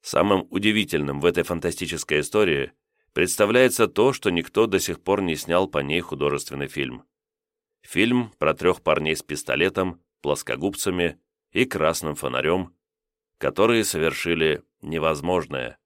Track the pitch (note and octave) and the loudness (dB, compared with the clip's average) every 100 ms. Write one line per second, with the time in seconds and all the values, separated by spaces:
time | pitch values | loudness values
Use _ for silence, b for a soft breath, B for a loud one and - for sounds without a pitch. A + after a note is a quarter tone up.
0 | - - G2 G2 - F#2+ G#2 G#2+ G#2 D#2+ | -2 0 2 2 0 -2 0 0 0 -2
1 | C#2+ C#2+ E2+ E2+ E2 E2+ E2+ D#2+ F2 E2+ | -2 0 0 2 -2 -2 -4 -4 -8 -8
2 | - D2 C#2+ G#2+ G2+ C#2+ C2+ _ _ _ | -2 -2 0 2 2 2 -2 _ _ _
3 | _ - F2+ - G#2 A#2+ B2+ B2 G#2+ - | _ -2 0 2 4 6 4 4 2 4
4 | B2 C3+ G#2 E2+ D2+ - A2+ F#2+ - E2 | 2 2 0 0 0 2 2 2 0 -6
5 | - G2+ F#2 D2+ - F2 F#2+ D2+ C#2+ E2 | 0 0 0 -4 0 0 2 -2 -2 -2
6 | - C#2+ C#2+ C#2+ - C#2 C#2+ - C2+ B1 | -4 -2 -2 -2 -6 -8 -8 -6 -6 -8
7 | _ _ _ _ _ _ _ _ - - | _ _ _ _ _ _ _ _ -8 0
8 | A2 B2 A2+ _ D2+ D#2 F2 F2 - D2 | 2 2 0 _ -2 2 0 2 0 2
9 | D#2 D#2 - C#2+ - C2+ F2+ - F#2 F2 | 2 -2 -6 -10 -4 0 0 0 -4 -6
10 | _ _ D2 C#2 - B1 F#2 G2 G#2 F2+ | _ _ -4 -4 -2 -4 -4 -2 -4 0
11 | E2+ D2 _ _ _ - B2+ F2 D#2+ E2 | -2 -4 _ _ _ -2 -2 0 0 0
12 | D#2 D2 C#2 B1+ C#2+ F2+ F2 _ _ _ | -6 -6 -4 -2 0 0 -2 _ _ _
13 | _ _ _ _ C#2 D#2 A2 A#2 G2 D#2+ | _ _ _ _ -4 2 2 4 0 0
14 | D#2+ D2+ F2 E2 D#2+ D2 _ _ - D#2+ | -2 -2 -2 0 2 0 _ _ -8 -2
15 | D#2+ D2+ E2 F2+ D2+ C#2 A#1+ - | 0 0 0 -2 -2 -8 -8 -12